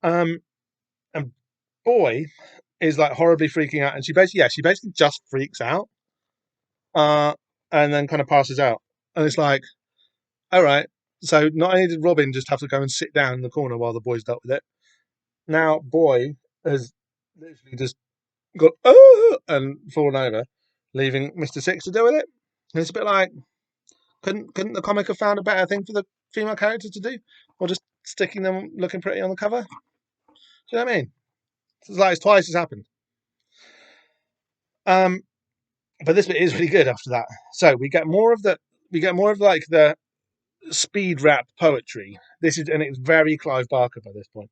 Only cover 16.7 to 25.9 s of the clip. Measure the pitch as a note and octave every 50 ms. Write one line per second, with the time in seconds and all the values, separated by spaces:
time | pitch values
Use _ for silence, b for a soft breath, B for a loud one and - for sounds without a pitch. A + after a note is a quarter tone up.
16.7 | C#3+ C3+ B2 A#2 _ _ _ _ _ _ _ _ _ F3 D3+ E3 D#3 B2 _ C3
17.7 | C3+ B2 C3+ B2+ - _ _ _ _ _ _ _ _ _ _ _ _ - D#3 D#3+
18.7 | - _ _ - - B4 C5+ C5+ B4+ G#4+ A4 A#4 G#4 - _ - E3 C#3 C3 C3+
19.7 | C#3 - _ - C#3+ - D3+ C#3+ C3+ C3+ C3 B2 A2 A2 B2 _ _ _ _ _
20.7 | _ _ _ _ _ C3 C#3 C3+ B2+ C3+ C3+ C#3+ - F3+ D#3 C#3 - D3 B2+ -
21.7 | F#3 F3+ - - F3+ A3 A#3 A#3 C#4+ D4+ - - _ _ _ _ _ _ _ _
22.7 | _ D#3+ E3 E3 F3+ G#3+ G#3 G#3 G3+ G3 F#3+ F3+ E3 D3 C3 _ _ _ _ _
23.7 | _ _ _ _ _ _ _ _ _ _ _ G3 F#3+ G#3+ G#3+ - - - F#3+ G#3+
24.7 | A3+ G3+ - - G3+ G#3 G3 - G#3 - G#3+ G#3 G#3 G3+ G3 F#3+ G#3 F#3 F#3 E3+
25.7 | G3+ G3+ G3 -